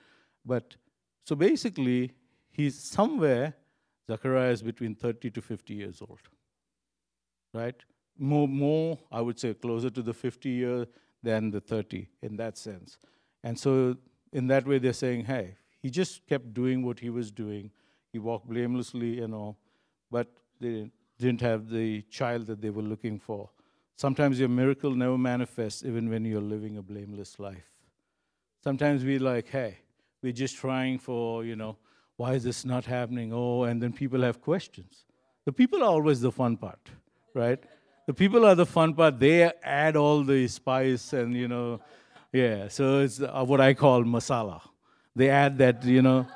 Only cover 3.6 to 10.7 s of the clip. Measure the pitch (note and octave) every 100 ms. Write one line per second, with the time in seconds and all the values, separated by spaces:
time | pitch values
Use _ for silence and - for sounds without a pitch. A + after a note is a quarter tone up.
3.6 | _ _ _ _ - A2+ C3 C3 B2+ A#2
4.6 | A2+ A2+ A#2 G#2 A#2+ A2+ A#2+ A2 - A2
5.6 | - G#2 G2+ F2+ - F2+ _ _ _ _
6.6 | _ _ _ _ _ _ _ _ _ A2+
7.6 | A#2 B2 _ _ _ - C#3 D3 C#3+ C#3
8.6 | C#3+ D#3+ D#3+ D#3 _ A2+ A#2+ A2 A#2+ G#2
9.6 | A#2+ A#2 B2+ A#2+ A#2 A2+ B2+ - C3+ B2
10.6 | B2